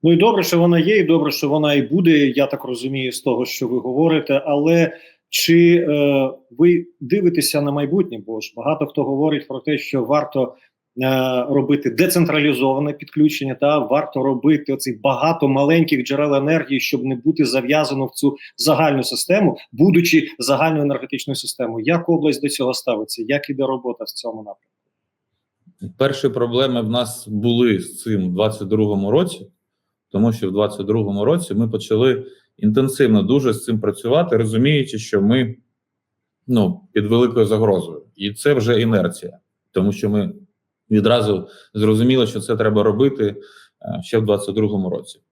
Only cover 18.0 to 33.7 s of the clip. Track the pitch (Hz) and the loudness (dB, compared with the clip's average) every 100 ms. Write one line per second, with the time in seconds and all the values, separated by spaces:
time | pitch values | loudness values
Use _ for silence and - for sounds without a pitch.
18 | 135 - 143 143 - _ - 151 156 139 | -6 0 -2 -2 -14 _ 0 2 2 0
19 | 117 120 - 190 190 - - 120 165 160 | -2 -6 0 2 2 0 -12 2 4 6
20 | 170 160 151 - 123 135 160 156 143 135 | 4 2 0 -6 -2 0 2 0 0 -2
21 | 131 131 - 131 - - 120 113 113 170 | -6 -8 -6 -8 -8 -6 -6 -4 0 -2
22 | 170 165 151 143 139 139 127 127 - 113 | 0 0 2 0 -2 -2 -2 -2 -2 -4
23 | 110 - 113 143 143 135 135 131 123 120 | -4 -8 -4 -4 -4 -4 -2 -2 -6 -10
24 | 110 - 120 113 107 98 _ _ _ _ | -10 -10 -10 -12 -14 -18 _ _ _ _
25 | _ _ _ _ _ _ _ _ - - | _ _ _ _ _ _ _ _ -18 -2
26 | 135 139 135 123 120 120 135 123 110 120 | -2 0 -4 -2 -2 0 0 -2 -2 -4
27 | 113 - - 107 117 120 120 98 - - | -4 -8 -8 -4 0 2 2 2 -2 -12
28 | - 104 92 90 107 107 95 107 107 101 | -4 -2 -2 0 -2 -2 -4 -2 0 0
29 | 98 131 175 - - _ _ _ _ _ | 0 0 0 -6 -16 _ _ _ _ _
30 | _ 98 117 110 95 98 104 - 98 110 | _ 0 0 0 -2 0 -2 -2 -2 -2
31 | 104 101 110 170 175 101 113 113 - 110 | 0 -2 0 0 -2 -2 -2 -2 -2 2
32 | 131 117 - - _ _ 104 107 135 135 | 2 0 -4 -20 _ _ 0 2 0 2
33 | 127 110 95 135 131 110 - | 2 4 2 2 2 -2 -2